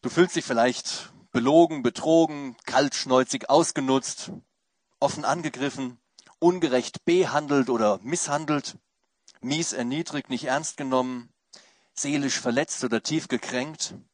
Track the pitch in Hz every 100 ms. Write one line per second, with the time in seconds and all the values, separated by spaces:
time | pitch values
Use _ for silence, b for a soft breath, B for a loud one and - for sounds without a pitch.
0 | 127 160 175 170 - 117 123 123 - -
1 | - - _ 123 120 156 170 156 120 -
2 | 156 165 156 147 135 113 - 131 139 -
3 | 135 131 131 120 - 147 160 - 135 135
4 | - - - - _ _ _ _ _ _
5 | 139 - 127 156 151 127 139 127 131 123
6 | _ _ b _ 170 180 160 127 120 -
7 | - 175 156 143 147 143 127 120 107 98
8 | 110 170 - 143 156 147 - - _ _
9 | _ _ _ _ 123 151 165 101 120 143
10 | 170 147 - 123 139 135 160 - 139 131
11 | 127 127 120 _ _ b b b b -
12 | 139 147 139 - 131 120 156 - 123 113
13 | - 156 - 123 - 127 143 156 - -
14 | _